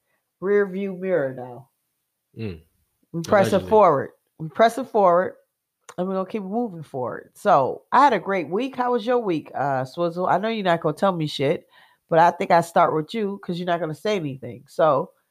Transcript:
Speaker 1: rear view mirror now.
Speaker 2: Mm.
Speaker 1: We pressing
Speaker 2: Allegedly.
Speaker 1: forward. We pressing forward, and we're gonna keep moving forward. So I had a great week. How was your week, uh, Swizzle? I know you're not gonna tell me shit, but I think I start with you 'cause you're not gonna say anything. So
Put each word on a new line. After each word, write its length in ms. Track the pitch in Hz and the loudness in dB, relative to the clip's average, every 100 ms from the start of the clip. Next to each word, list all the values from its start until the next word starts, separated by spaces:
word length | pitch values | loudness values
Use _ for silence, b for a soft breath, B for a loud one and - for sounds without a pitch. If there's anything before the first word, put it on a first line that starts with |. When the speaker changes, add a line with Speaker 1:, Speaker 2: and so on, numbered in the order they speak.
| _ _ _ _ | _ _ _ _
Speaker 1:
rear 240 | 185 208 202 | 0 0 0
view 260 | 180 196 | -4 -8
mirror 400 | 180 190 175 135 | -6 -2 0 -2
now. 360 | 127 127 120 123 _ _ _ _ _ _ - | -6 -14 -16 -20 _ _ _ _ _ _ -10
Speaker 2:
Mm. 240 | 110 82 _ _ _ _ _ | -10 -10 _ _ _ _ _
Speaker 1:
We 100 | 170 | -10
pressing 320 | 160 208 190 | 0 2 2
Speaker 2:
Allegedly. 160 | 202 185 | 0 2
Speaker 1:
forward. 400 | 220 190 139 110 - _ - | 6 6 4 -2 -10 _ -14
We 120 | 160 | -6
pressing 360 | - 226 226 254 | 2 2 2 -2
forward, 500 | 220 190 175 185 - _ _ _ _ - - | 2 4 4 2 -6 _ _ _ _ -14 -8
and 80 | 185 | -6
we're 100 | 190 | -6
gonna 140 | 190 | -6
keep 140 | 226 | -8
moving 400 | 190 220 240 170 | -6 -6 -6 -10
forward. 480 | 147 135 120 82 - | -12 -8 -8 -10 -14
So 500 | - 202 160 123 - _ | -4 2 4 4 -2 _
I 100 | - | 4
had 80 | 285 | 4
a 80 | 208 | 4
great 300 | 185 196 147 | -2 -4 -2
week. 260 | 185 269 262 | -4 -4 -4
How 160 | 247 | -2
was 140 | 240 214 | -2 0
your 140 | 247 | -2
week, 320 | 214 160 - 120 | 0 -4 -4 -4
uh, 300 | 139 135 131 | -2 -2 -4
Swizzle? 420 | - 170 170 180 | -4 -4 -2 0
I 100 | 170 | 0
know 120 | 220 | -2
you're 160 | 226 185 | -2 0
not 160 | 170 | 0
gonna 160 | 165 147 | 0 0
tell 160 | 196 | 0
me 140 | 180 151 | 0 -4
shit, 380 | - 139 175 - b b b - | -2 -2 -2 -8 b b b 0
but 100 | 165 | 4
I 120 | 170 | 4
think 200 | 175 190 | 2 2
I 80 | 175 | 2
start 340 | 170 190 165 | 4 2 2
with 200 | 156 156 | 0 -4
you 260 | 226 202 196 | -4 -6 -6
'cause 160 | - 175 | -8 -6
you're 80 | 180 | -4
not 120 | 170 | -4
gonna 160 | 165 151 | -4 -6
say 220 | 214 208 | -4 -4
anything. 480 | 151 135 120 104 - | -4 -10 -12 -16 -10
So 440 | - 160 139 185 _ _ | 0 2 2 -2 _ _